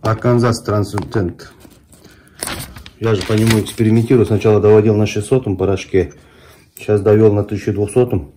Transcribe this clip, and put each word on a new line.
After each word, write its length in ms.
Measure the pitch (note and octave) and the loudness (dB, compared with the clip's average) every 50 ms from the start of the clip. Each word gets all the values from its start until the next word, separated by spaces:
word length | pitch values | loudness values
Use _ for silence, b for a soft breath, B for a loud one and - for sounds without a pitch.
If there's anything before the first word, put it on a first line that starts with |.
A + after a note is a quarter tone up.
| - | -2
Арканзас 540 | A2 A2 - - B2 A#2+ A#2+ A#2+ A#2+ A2+ - | -2 -4 0 0 2 2 2 2 0 -2 -2
Трансцендент. 880 | - - G#2 G#2+ G2 - - G2+ F2+ - - A2+ F#2+ E2+ - - - - - _ - - - _ _ B B B B B B B B B B B - - - - - - - - - - _ | -4 -4 -2 -2 -2 -4 -6 -8 -8 -4 -4 -4 -4 -4 -8 -12 -20 -20 -20 _ -20 -20 -20 _ _ B B B B B B B B B B B -12 -10 -10 -12 -12 -16 -18 -20 -20 -20 _
Я 160 | _ G#2+ A2+ A2 | _ -2 -2 -2
же 80 | F#2+ - | -2 -2
по 100 | - A2 | -2 -2
нему 260 | G#2+ A2+ A2+ A2 G#2+ | 0 2 2 0 0
экспериментирую. 680 | F#2+ - - - A#2 A2 A2 A#2 A2+ - C3+ A#2 G#2 | -2 -4 -4 -2 0 2 2 2 2 2 2 2 4
Сначала 360 | - A2 G2 - A2 G#2+ G2+ | 2 0 0 2 2 2 4
доводил 340 | F#2 G#2 G#2+ G#2+ G#2 A2+ G#2+ | 4 6 4 6 4 4 2
на 100 | G#2 G#2+ | 2 0
шестисотом 520 | G2+ - G#2 G#2 - C3+ B2+ B2+ - F#2+ | -2 -4 -8 -4 -2 -2 -2 -2 -4 -4
порошке. 560 | F2+ F#2+ F#2+ G2 F2+ - - - F#2+ F2 C#2+ b b b b b b b b b b b b _ | -4 -2 -2 -2 -4 -6 -2 -2 -2 -2 -2 b b b b b b b b b b b b _
Сейчас 240 | - - - G#2+ G#2 | -14 -4 -2 -2 0
довёл 320 | G2 A2 G#2 G#2+ A2 G#2+ G2+ | 2 2 4 6 4 4 4
на 100 | G#2 G2 | 2 -2
тысяча 300 | - G#2+ F#2+ - A2+ G2+ | -4 -8 -6 -6 -6 -4
двухсотом. 580 | G2 G#2 G2+ - B2 B2 B2 G#2+ F#2 D2+ - _ | -4 -4 -2 0 0 0 0 -2 -6 -6 -8 _